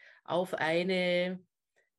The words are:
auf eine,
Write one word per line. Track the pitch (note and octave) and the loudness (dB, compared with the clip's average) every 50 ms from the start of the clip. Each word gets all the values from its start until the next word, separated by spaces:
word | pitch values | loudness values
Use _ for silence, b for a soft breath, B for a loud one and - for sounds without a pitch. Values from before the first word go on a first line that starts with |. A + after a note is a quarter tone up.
| b b b b b | b b b b b
auf | - D#3 E3+ F#3 F3 - | -2 -2 0 0 0 -2
eine, | - C#3+ D#3 E3 E3+ F3+ F#3 F#3 F#3 F3+ F3+ F3+ F3+ F3+ F3+ F#3 F#3 - _ _ _ _ _ _ _ _ _ _ | -2 0 0 0 0 2 0 0 0 2 2 2 2 0 0 -4 -8 -12 _ _ _ _ _ _ _ _ _ _